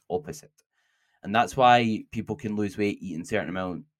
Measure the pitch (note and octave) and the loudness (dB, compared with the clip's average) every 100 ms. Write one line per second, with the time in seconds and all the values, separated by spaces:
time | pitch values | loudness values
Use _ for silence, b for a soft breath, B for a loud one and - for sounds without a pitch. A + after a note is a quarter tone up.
0 | - F2+ D#2+ D#2 - _ _ _ _ _ | -6 -6 -6 -14 -16 _ _ _ _ _
1 | _ _ F#2+ A2 - C3+ B2 B2 A#2 G#2+ | _ _ -2 0 2 4 6 6 4 0
2 | - A2+ G#2 G#2+ G#2+ G#2 G2+ G#2 G#2 - | -4 -8 -6 -6 -4 -2 -2 0 -2 -2
3 | F#2+ D#2+ D2+ G#2 D#2 F#2 F#2 E2+ - | -8 -10 -4 -4 -2 -4 -6 -8 -12